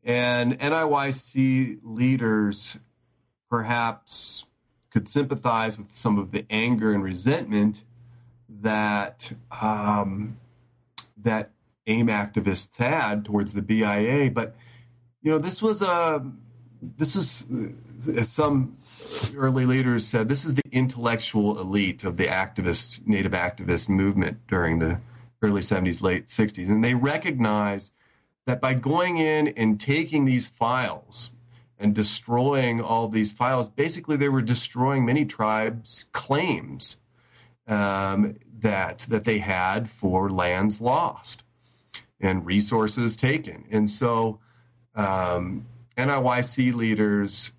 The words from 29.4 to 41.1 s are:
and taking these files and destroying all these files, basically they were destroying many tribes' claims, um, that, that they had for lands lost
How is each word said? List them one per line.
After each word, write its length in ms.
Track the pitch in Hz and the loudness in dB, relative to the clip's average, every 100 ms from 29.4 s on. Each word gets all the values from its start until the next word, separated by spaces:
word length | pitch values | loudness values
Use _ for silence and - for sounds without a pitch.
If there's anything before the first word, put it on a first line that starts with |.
| 151 | 2
and 300 | 135 110 104 | 2 0 2
taking 460 | - 151 156 151 135 | 0 0 0 2 4
these 220 | 127 113 | 2 -2
files 840 | - 117 127 107 76 - - - - - - _ _ | -2 0 0 -2 -6 -10 -6 -6 -8 -20 -20 _ _
and 160 | 104 101 | 0 2
destroying 840 | 104 - - 117 131 139 123 117 | 0 -2 0 0 2 2 0 -2
all 260 | 110 113 113 | 0 0 0
these 240 | 110 104 | 0 0
files, 380 | - 127 127 107 | 0 0 0 -2
basically 480 | - 156 165 156 147 | -2 -2 -2 -2 0
they 120 | 143 | 2
were 120 | 131 | 2
destroying 640 | 113 120 - 123 131 139 120 | 2 0 -2 -2 0 2 2
many 180 | 143 | 2
tribes' 840 | 143 - 107 107 110 117 - - - | 0 0 0 2 0 -4 -10 -10 -8
claims, 840 | - - 139 180 95 - - - - _ _ _ - - _ - | -10 -2 0 0 -2 -6 -2 -2 -2 _ _ _ -20 -20 _ -2
um, 680 | 104 101 98 98 98 104 - - 110 | 0 2 0 0 2 0 -2 -18 -2
that, 400 | 107 98 87 82 - | 0 2 -2 -4 -2
that 140 | 110 | 0
they 140 | 107 107 | 2 0
had 520 | 95 92 92 98 113 | 0 0 0 0 -4
for 400 | - 98 92 98 | -4 0 0 0
lands 520 | 95 90 90 104 104 | 0 0 2 0 0
lost 600 | 120 143 170 | 0 0 0